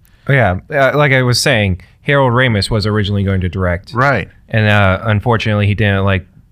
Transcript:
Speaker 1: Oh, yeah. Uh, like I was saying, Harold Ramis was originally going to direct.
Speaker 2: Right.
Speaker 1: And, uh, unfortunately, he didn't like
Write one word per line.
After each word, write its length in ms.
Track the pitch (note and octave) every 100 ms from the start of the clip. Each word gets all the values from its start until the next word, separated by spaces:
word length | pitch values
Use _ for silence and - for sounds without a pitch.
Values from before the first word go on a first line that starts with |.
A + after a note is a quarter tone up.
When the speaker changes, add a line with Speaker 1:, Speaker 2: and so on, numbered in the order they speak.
| _ _ -
Speaker 1:
Oh, 60 |
yeah. 260 | C#3 G#2 F#2 -
Uh, 220 | C#3 C3 C#3
like 140 | D3
I 100 | C3
was 180 | B2+ A#2+
saying, 400 | D3+ A#2 G2+ F2 - _
Harold 320 | - C#3+ C3
Ramis 340 | A#2 C3 G#2 F#2+
was 160 | A2+ G#2+
originally 380 | G#2 G2 G2+
going 160 | G2 F#2+
to 80 | F2+
direct. 460 | F#2 F2+ F2 -
Speaker 2:
Right. 340 | A#2 C#3 A#2 E2 - -
Speaker 1:
And, 160 | A2 G#2+
uh, 300 | G#2 G2 F#2
unfortunately, 640 | A2+ G#2 A#2+ A2 A2 G#2 G2+
he 80 |
didn't 300 | G#2 G#2 G2
like 220 | G2 F#2 - - _